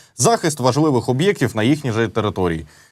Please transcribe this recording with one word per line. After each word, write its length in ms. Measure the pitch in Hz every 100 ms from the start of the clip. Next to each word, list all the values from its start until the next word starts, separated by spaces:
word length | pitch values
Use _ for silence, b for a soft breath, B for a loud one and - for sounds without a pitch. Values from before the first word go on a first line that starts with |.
| b b
захист 440 | 180 226 170 147
важливих 480 | 123 135 160 123 123
об'єктів 480 | 127 196 190 113 107
на 60 |
їхній 300 | 113 151 127
же 160 | 110 110
території. 580 | 113 104 98 90 80 76 b b